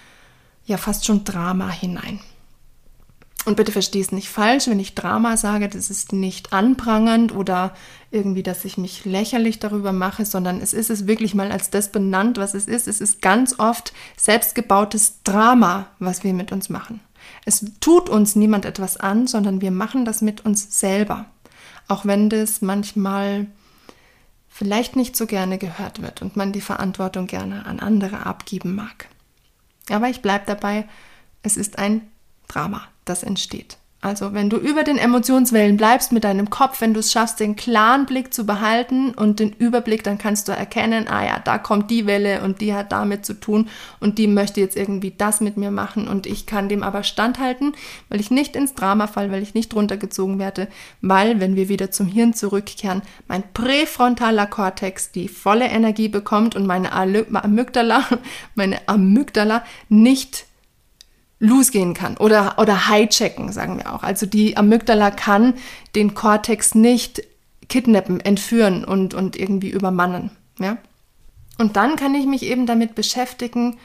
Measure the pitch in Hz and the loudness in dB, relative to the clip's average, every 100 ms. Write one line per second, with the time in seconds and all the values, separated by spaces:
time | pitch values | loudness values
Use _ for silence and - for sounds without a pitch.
0 | - _ _ _ _ _ - 196 - 208 | -20 _ _ _ _ _ -6 -4 -4 -4
1 | - 208 202 185 175 185 190 165 185 175 | 0 0 0 -6 -4 -2 -4 -6 -8 -8
2 | - 202 - - - _ - _ - - | -10 -12 -16 -20 -20 _ -20 _ -20 -20
3 | - - - - - 208 214 208 196 202 | -20 -20 -20 -8 -2 0 0 0 -2 -4
4 | 190 190 - - 208 269 262 202 190 - | -4 -6 -6 0 2 2 2 -2 -2 -8
5 | 175 214 233 226 208 208 202 202 - 196 | -4 0 0 0 0 0 -2 -6 -8 -8
6 | - 196 190 185 - 190 226 254 233 220 | -4 -4 -4 -6 -4 2 2 2 0 2
7 | 226 226 233 196 196 180 185 - - - | 4 4 2 0 -2 -2 -2 -8 -20 -20
8 | - 220 196 190 185 180 190 - 180 - | -6 -4 -2 -4 -4 -8 -8 -8 -8 -8
9 | 196 190 220 240 226 220 214 208 202 190 | -4 -4 -2 0 0 -2 -4 -4 -2 -2
10 | 185 - 208 190 185 180 - 220 220 214 | -4 -4 -4 -2 -4 -4 -4 -4 -4 -4
11 | 196 220 214 196 196 202 - 202 202 214 | -2 0 0 -2 -2 -4 -4 -4 -2 -2
12 | 190 190 220 233 196 196 - 233 202 208 | 0 2 0 0 -4 -4 -4 -4 -4 -4
13 | 214 - 190 214 262 - 220 233 - - | -2 0 2 2 2 0 0 0 -8 -18
14 | - - - 226 233 - 226 196 202 214 | -16 -2 2 2 2 -2 2 2 2 0
15 | - - - 202 220 247 185 190 190 - | -2 -2 -2 4 6 6 4 0 -8 -8
16 | 180 180 196 185 175 190 - - - 220 | -6 -4 -2 -2 -4 -8 -6 -10 -10 -16
17 | _ _ - - - - 214 - - 349 | _ _ -20 -10 -4 -4 -4 -2 4 4
18 | 349 214 208 214 214 208 196 190 185 - | 4 2 4 4 4 2 -2 -8 -8 -4
19 | 196 208 254 220 202 190 190 185 214 269 | -2 0 0 0 0 0 -2 -2 -2 -2
20 | 233 220 214 214 214 202 - - 196 196 | -2 -2 -2 -2 -2 -2 -2 -2 0 0
21 | 208 208 214 _ - - - - - - | -2 -4 -10 _ -20 -20 -20 -14 -8 -4
22 | 202 202 214 220 214 - 190 202 202 208 | 0 2 2 0 -2 -4 -2 -4 -4 -4
23 | 196 196 202 202 202 _ _ _ _ - | -2 -2 -4 -4 -8 _ _ _ _ -20
24 | _ _ _ _ _ - 202 208 240 262 | _ _ _ _ _ -6 -2 -2 -2 -2
25 | 247 - 226 196 185 190 185 165 202 - | -2 -4 -4 -2 -2 -4 -8 -10 -12 -10
26 | - - 190 202 196 202 - 202 180 196 | -14 -10 -8 -4 -4 -4 -6 -6 -6 -4
27 | 190 185 185 185 190 202 - - 202 214 | -6 -6 -8 -8 -8 -10 -10 -6 0 0
28 | 196 208 - 190 - 190 180 196 220 - | 0 -6 -8 -10 -10 -8 -6 -8 -10 -16
29 | - _ _ _ _ _ _ _ - 208 | -20 _ _ _ _ _ _ _ -6 -2
30 | 247 254 - 302 202 202 202 208 214 - | -2 -2 0 -2 -2 -4 -4 -4 -6 -14
31 | - - _ _ 220 - 202 - 202 220 | -20 -20 _ _ -6 -4 -6 -4 -2 -2
32 | 220 _ _ _ - - 147 196 - _ | -4 _ _ _ -10 -8 -6 -8 -14 _
33 | - 175 - 185 - - - - _ _ | -8 -6 -4 -6 -6 -12 -14 -20 _ _
34 | 196 208 196 208 202 226 277 302 302 277 | -8 -6 -6 -2 0 0 0 0 2 2
35 | 240 247 240 262 247 226 208 208 220 254 | 4 2 4 4 4 4 6 6 6 4
36 | - 233 214 196 202 - 269 - 226 220 | 2 0 2 0 0 0 0 2 0 2
37 | - 226 226 - 214 208 - 214 220 269 | 2 0 0 -2 -4 -2 0 4 6 4
38 | 269 262 254 - 208 202 214 226 247 254 | 2 -2 -4 -4 -2 0 2 0 0 0
39 | 269 226 214 214 208 - 240 240 233 220 | 0 2 2 2 0 0 2 2 0 -2
40 | 202 202 220 208 - 196 202 233 220 226 | -2 -2 -2 -2 -4 -6 -4 -2 0 0
41 | 214 - 101 - - 208 - 208 208 233 | -2 -2 -2 -2 -2 -2 0 0 2 0
42 | 202 202 202 190 196 190 208 202 202 196 | 2 2 0 0 -2 -2 -2 -2 -2 -2
43 | 208 202 202 208 - 214 220 - - - | -2 -4 -8 -10 0 0 0 -4 -20 -2
44 | 208 214 214 202 202 202 190 196 196 196 | -2 2 4 4 2 0 0 0 -4 -4
45 | 196 - 208 214 208 208 202 202 202 208 | -6 -2 0 0 -2 -2 -4 -4 -4 -6
46 | 202 196 - 208 - 208 196 208 190 202 | -4 -4 -4 -10 -6 -4 -2 -2 -2 -4
47 | 202 - 220 247 262 254 285 285 - - | -4 -2 -2 0 -4 -2 -4 -4 -14 -18
48 | - 208 208 254 294 - 277 - 196 208 | -6 -4 0 0 0 -2 -4 -2 0 0
49 | 208 208 202 196 208 220 226 214 208 202 | 0 -2 -4 -4 -4 -4 -2 -2 -2 -2
50 | 202 - 190 196 196 196 196 - - - | -6 -4 -2 -2 -4 -6 -8 -10 -20 -6
51 | 190 190 214 226 185 190 190 196 190 - | 2 4 4 2 2 0 0 -2 -2 -2
52 | 190 208 233 226 202 196 208 - 202 185 | 0 4 2 2 -2 -4 -4 -8 -4 -4
53 | - - - 185 196 - 240 277 311 - | -6 -16 -8 -8 -6 -4 0 2 0 2
54 | 247 240 233 214 202 208 190 190 190 190 | 2 2 2 2 0 -2 -4 -2 -8 -6
55 | - 185 180 - 196 220 247 220 226 214 | -8 -8 -8 -4 2 2 2 2 2 2
56 | 220 202 208 214 226 202 196 180 185 - | 0 -2 0 2 2 0 0 0 -2 0
57 | 190 202 220 208 208 214 247 247 233 240 | 0 0 0 -2 2 2 2 0 2 2
58 | 262 240 - - - - 196 - - 208 | 2 -2 -4 -16 -8 -2 -2 -2 0 4
59 | 190 220 285 220 208 226 - - - 214 | 6 4 4 0 2 0 -4 -10 4 6
60 | 226 269 - - - _ _ _ _ _ | 8 4 0 -12 -16 _ _ _ _ _
61 | _ _ _ - 220 262 262 208 175 165 | _ _ _ 2 6 6 6 2 0 -2
62 | 175 - 214 214 202 - 214 190 214 214 | -6 2 6 6 4 2 2 4 6 6
63 | 220 - 214 - - 202 - 180 - - | 4 2 0 -4 -8 -6 -6 -6 -8 -8
64 | - 190 196 208 214 - 208 226 226 214 | -4 -4 0 2 2 4 6 6 4 4
65 | 202 202 214 202 247 247 - - - 214 | 2 0 2 4 4 2 -6 -18 -4 0
66 | 208 208 220 214 214 214 - 220 226 240 | 0 2 2 2 2 0 4 6 6 6
67 | - - - _ _ _ - 254 247 202 | 0 -10 -12 _ _ _ -4 0 4 4
68 | - 180 202 202 - 233 208 180 - 190 | 4 -2 0 0 2 4 4 2 -2 -2
69 | 185 - 190 - 190 196 190 196 190 180 | -2 -2 -4 -4 -4 -2 -2 -2 0 0
70 | 180 180 202 - _ - 190 233 _ _ | 0 -2 -8 -12 _ -8 -6 -6 _ _
71 | _ _ - - - - 220 214 233 311 | _ _ -20 -20 -12 -2 0 2 2 0
72 | 277 285 269 269 202 247 240 233 226 226 | 0 0 0 -2 -2 -2 0 0 0 -2
73 | 214 247 247 - 240 240 240 233 | -4 -2 -4 -6 -6 -2 -4 -4